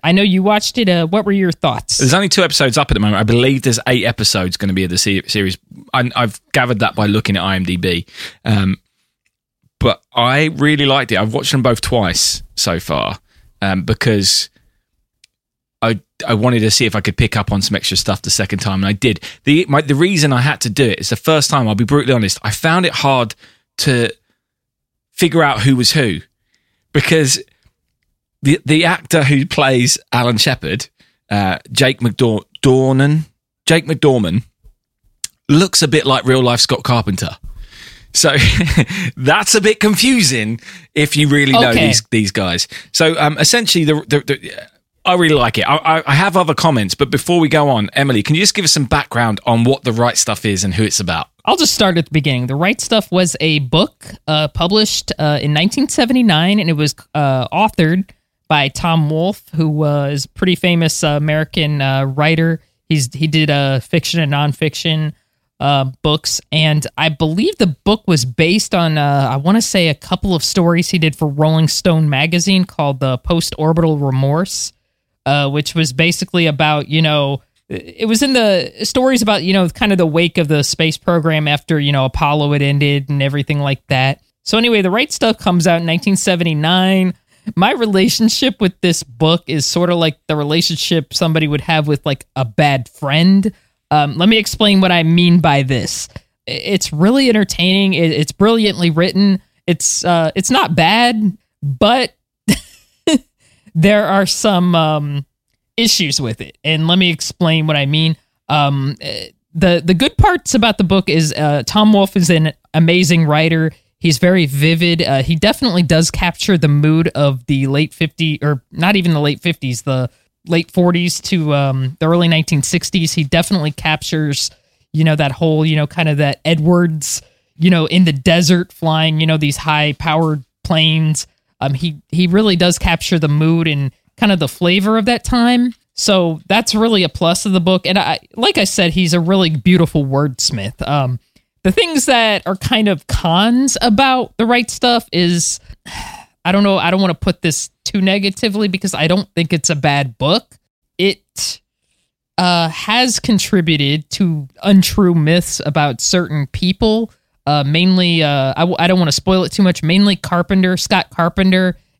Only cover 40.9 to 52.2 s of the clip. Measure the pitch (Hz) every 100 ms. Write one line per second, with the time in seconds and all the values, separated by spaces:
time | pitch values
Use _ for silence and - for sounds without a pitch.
40.9 | - 147 147 147 143 139 135 131 117 107
41.9 | - - 117 101 110 92 87 - - -
42.9 | - 160 160 151 156 151 240 226 180 151
43.9 | 151 - 143 - 139 - - - _ _
44.9 | _ - 180 170 147 120 110 - 151 160
45.9 | 160 151 139 196 180 165 151 165 131 98
46.9 | - 139 139 - 175 160 156 147 120 104
47.9 | - 139 117 101 156 202 - 170 - 131
48.9 | 151 - 120 117 104 - 117 117 135 127
49.9 | 113 120 - - 104 110 98 98 87 107
50.9 | - 90 82 - _ - 370 302 - 202
51.9 | 170 156 156